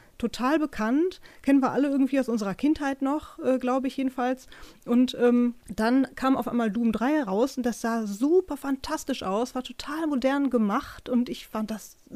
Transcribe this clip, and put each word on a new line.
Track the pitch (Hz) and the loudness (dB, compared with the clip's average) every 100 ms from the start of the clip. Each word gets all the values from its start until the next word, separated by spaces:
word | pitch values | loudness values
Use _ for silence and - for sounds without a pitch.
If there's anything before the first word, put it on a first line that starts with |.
| - _ | -18 _
total | 233 - 247 311 | -6 -2 0 2
bekannt, | 302 - 214 269 370 - - - | 0 -2 0 2 0 -2 -16 -8
kennen | - 277 | 2 4
wir | 254 | 4
alle | 131 285 | 2 2
irgendwie | 277 262 277 | 2 2 2
aus | 254 | 0
unserer | 226 202 185 | 0 -2 -2
Kindheit | 285 311 285 269 | 0 0 -2 -2
noch, | 269 302 - - | -2 -2 -6 -6
äh, | 285 262 | 0 0
glaub | 254 262 262 | 0 -2 -2
ich | - | -2
jedenfalls. | 269 262 247 254 - - - - - | -4 -2 -2 -2 -8 -20 -20 -20 0
Und, | 240 254 - | 4 4 4
ähm, | 240 240 240 233 - | 4 4 2 -2 -12
dann | 190 220 262 262 - | -2 2 2 2 0
kam | 262 269 | 0 0
auf | - | 0
einmal | 240 226 | 0 0
Doom | 202 233 | 0 0
drei | 208 233 311 | 0 2 2
raus | 233 190 269 - | 0 0 0 0
und | |
das | 240 220 | -4 -2
sah | 233 233 214 | -2 -2 -4
super | 196 277 359 370 285 | -2 4 4 2 -6
fantastisch | 277 269 - 311 - 262 | -4 -4 -4 -6 -4 -6
aus, | - 196 247 | -2 -2 -2
war | 254 | -6
total | 247 247 - 302 320 | -10 -12 -8 -4 -2
modern | 285 262 277 277 | 0 2 2 2
gemacht | 240 214 220 - - - | 2 2 0 -4 -14 -2
und | 240 240 | 0 0
ich | - - | -4 -8
fand | 220 214 | -8 -6
das | 214 - - - | -8 -12 -20 -16